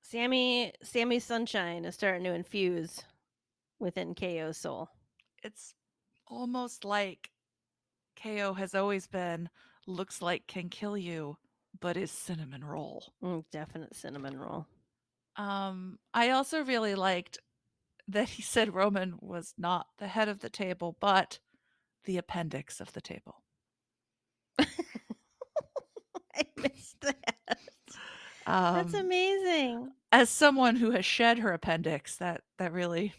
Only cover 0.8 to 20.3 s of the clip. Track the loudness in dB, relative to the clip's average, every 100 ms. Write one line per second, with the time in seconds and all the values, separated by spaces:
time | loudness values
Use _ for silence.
0.8 | -2 0 2 2 0 -2 0 -2 -2 -4
1.8 | -8 -2 0 0 -2 -4 -4 0 2 0
2.8 | -4 -10 -16 _ _ _ _ _ _ _
3.8 | -4 -4 -6 -6 -4 -4 -6 -6 -8 -8
4.8 | -10 _ _ _ _ _ -18 -16 -20 _
5.8 | _ _ _ _ _ -8 -4 -2 -4 -8
6.8 | -2 0 0 -6 -18 _ _ _ _ _
7.8 | _ _ _ -14 -6 -2 -2 -2 -2 0
8.8 | 2 0 -2 -4 -4 -4 -8 _ -20 _
9.8 | -10 -6 -6 -4 -2 -2 -4 -10 -10 -8
10.8 | -6 -4 -6 -6 -8 -12 _ _ _ -6
11.8 | -4 -2 -4 -6 -6 -6 -8 -12 -8 -8
12.8 | -8 -12 -16 _ -6 -6 -8 -10 -10 -12
13.8 | -14 -12 -12 -10 -10 -10 -8 -10 -10 _
14.8 | _ _ _ _ _ -10 -4 -4 -4 -6
15.8 | -10 -14 _ 2 4 4 2 -2 0 2
16.8 | 2 2 2 2 -2 -18 _ _ _ _
17.8 | _ _ -2 0 0 -4 0 2 2 4
18.8 | 2 2 -2 -6 -10 -10 -10 -6 0 0
19.8 | -2 _ -4 0 0